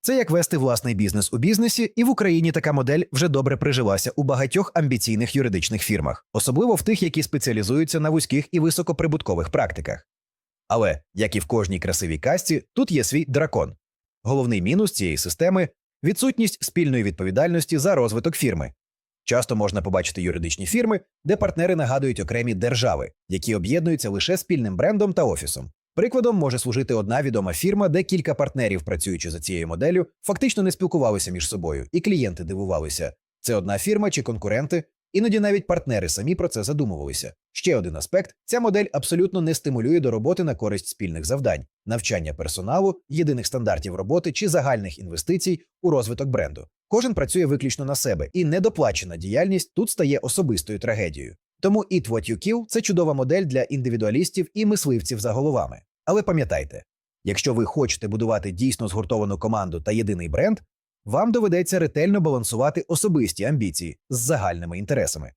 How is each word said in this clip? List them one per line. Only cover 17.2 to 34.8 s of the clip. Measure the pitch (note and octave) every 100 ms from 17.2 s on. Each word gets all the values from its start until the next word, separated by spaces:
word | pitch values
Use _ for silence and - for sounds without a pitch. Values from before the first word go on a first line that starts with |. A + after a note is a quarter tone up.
| F#2+ G2 E3 E3+ - D#3+
за | E3 E3
розвиток | A#2+ A2 D#3+ D#3+
фірми. | C3 F2 B1+ - _ _ _ _
Часто | - A#2+ B2 A2
можна | G#2 G2
побачити | F#2+ F#2 F2 -
юридичні | F2+ E2+ E2 - F#2+
фірми, | A#3 A3+ G#3+ _ _
де | D3+ G3+
партнери | G3+ E3 F3 F3
нагадують | C3 C3+ C3+ G#2+
окремі | F2+ A#2 A#2+
держави, | G2 A#2 A#2+ A#2+ D#2 B1+ _ _
які | F#2 A2+ G#2+
об'єднуються | F2 D#3+ E3 D#3 G#2+
лише | G2 - F3+
спільним | - E3 A2+ F2+
брендом | - G#3+ G#3
та | F3+
офісом. | C#3 D#2+ D2 C2+ B1+ _ _ -
Прикладом | A3+ B3+ A#3+ G#3
може | C#3+ A#2+
служити | B2+ A#2 B2+
одна | A#2 G2+ B2
відома | C3+ A2 F#2+
фірма, | E2 F3+ G3+ G3
де | D#3
кілька | - F#3 D3+
партнерів, | C#3 C#3+ C3 A2+ F#2+
працюючи | D2 F2+ G2 F2 F2
за | D#2+
цією | - F2+ E2
моделлю, | E2+ C#3+ F3+ E3+ _
фактично | - G3 C4+ -
не | F#3
спілкувалися | - F#3 E3+ B2 G2+ -
між | F2+ E2
собою, | G2+ E2+ C#2+ B1
і | F3
клієнти | G#3+ F3+ A2+ F2
дивувалися, | F2 F#2+ F#2+ E2+ D#2 D2 D#2 - _ _
це | - A2
одна | F2+ G2+
фірма | G3 G#3+ G#3
чи | -
конкуренти, | B2 A#2 G2+ G#2+ D3 F3